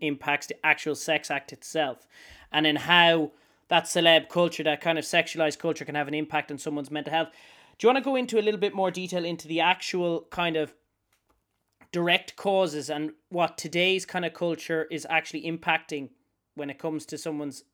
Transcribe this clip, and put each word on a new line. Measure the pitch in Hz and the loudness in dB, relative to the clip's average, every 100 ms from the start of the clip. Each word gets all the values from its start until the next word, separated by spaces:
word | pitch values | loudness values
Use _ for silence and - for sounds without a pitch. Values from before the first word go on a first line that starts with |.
impacts | 147 143 - 143 - | -4 -4 -2 -2 -4
the | - 156 | -2 2
actual | 151 - | 2 0
sex | 143 - 151 - | -4 0 -2 -2
act | 143 - | -6 -8
itself. | 127 - 160 143 120 _ - - - - | -16 -8 -2 -2 -4 _ -20 -20 -20 -4
And | 147 156 | 2 2
then | 147 | 2
how | 135 175 170 165 151 - _ _ - | 6 8 8 6 2 -6 _ _ 0
that | 170 | 2
celeb | 160 180 170 160 160 | 2 4 8 8 6
culture, | 175 175 170 | 0 0 0
that | 156 147 | -2 0
kind | 170 160 | 0 -2
of | 151 | 0
sexualized | 175 160 160 160 147 | 0 0 0 0 0
culture, | 170 156 147 | -4 -4 -4
can | |
have | 147 143 | -4 -2
an | |
impact | 151 151 156 139 | -4 -2 -4 -4
on | 143 | -8
someone's | - 147 139 | -6 -6 -6
mental | 151 147 | -8 -4
health. | 160 160 - - - - - | -2 -2 -8 -20 -20 -20 0
Do | 220 | 4
you | |
wanna | 262 | 4
go | 254 | 2
into | 262 247 220 | -2 0 0
a | |
little | 208 208 | 0 0
bit | 202 | -2
more | 196 190 | -2 -2
detail | 180 185 180 | -2 -6 -4
into | 170 165 151 | -4 -6 -6
the | 160 | 0
actual | 165 180 - 185 175 165 - | 2 2 -2 -2 -2 -2 -6
kind | - 175 160 | -4 -2 -2
of | 151 - _ _ _ _ _ _ _ _ _ _ _ | -4 -8 _ _ _ _ _ _ _ _ _ _ _
direct | 175 170 180 - - | -2 4 2 2 -6
causes | 202 190 185 147 135 | 0 2 2 -2 -6
and | 147 156 151 _ | -4 -6 -8 _
what | 175 160 - | -2 -2 -2
today's | 165 165 180 190 | -4 0 2 2
kind | 175 180 | -2 -4
of | 170 | -4
culture | 165 175 160 - 165 156 | -4 -4 -4 -4 -4 -4
is | 165 160 | -8 -2
actually | 160 156 160 | -2 -2 -6
impacting | 165 160 - 160 - 147 135 _ _ _ _ - | -6 -6 -2 -2 -2 -10 -10 _ _ _ _ -12
when | 143 | -10
it | 139 | -8
comes | 165 156 151 | -6 -6 -8
to | 151 | -10
someone's, | 165 151 147 135 - | -8 -8 -8 -12 -18